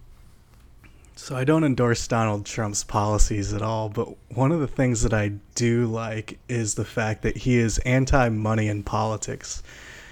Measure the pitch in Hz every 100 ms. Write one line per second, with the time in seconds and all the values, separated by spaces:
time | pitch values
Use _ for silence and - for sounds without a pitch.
0 | - - - - - - - - - -
1 | - - - 131 131 160 151 123 120 117
2 | - 117 110 104 - - 107 104 - 110
3 | 104 107 - 104 98 104 110 110 110 107
4 | - - - 104 135 170 135 - 127 113
5 | 120 107 104 101 - - 120 117 117 113
6 | 113 110 - - - 120 110 - 107 -
7 | 110 107 117 110 - 123 113 - 127 131
8 | 135 147 120 110 107 110 107 104 98 110
9 | 110 110 - - - - - - - -
10 | -